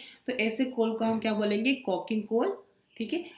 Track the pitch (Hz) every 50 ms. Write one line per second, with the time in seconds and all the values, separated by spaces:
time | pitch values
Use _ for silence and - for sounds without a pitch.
0 | - - - - _ - 247 - 214 226 220 - 262 254 - - 220 226 220 220
1 | 226 226 226 220 - 220 214 208 214 208 208 214 226 262 277 262 - - 185 170
2 | - - 226 214 208 - 220 233 294 403 392 - - _ _ _ _ _ _ -
3 | 226 - 311 339 - - -